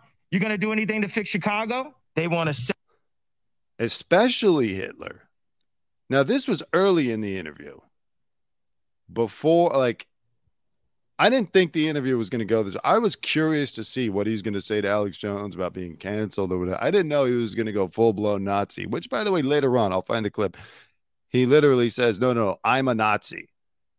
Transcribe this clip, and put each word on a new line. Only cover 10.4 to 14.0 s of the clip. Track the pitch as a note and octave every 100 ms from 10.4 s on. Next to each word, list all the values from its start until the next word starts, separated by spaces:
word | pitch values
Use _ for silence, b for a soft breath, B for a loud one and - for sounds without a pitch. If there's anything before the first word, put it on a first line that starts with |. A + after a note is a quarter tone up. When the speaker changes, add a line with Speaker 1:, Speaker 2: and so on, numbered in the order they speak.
| _ _ _ _ _ _ _ -
Speaker 2:
I | F#3
didn't | C4 G3
think | F#3+ F3
the | E3 D#3
interview | D3 C3 B2+
was | G#2
gonna | B2
go | G#2 A2
this, | G2 F#2
I | - G3+
was | A3+ -
curious | - D3+ D#3 D#3 C3+
to | -
see | G#2+ C3+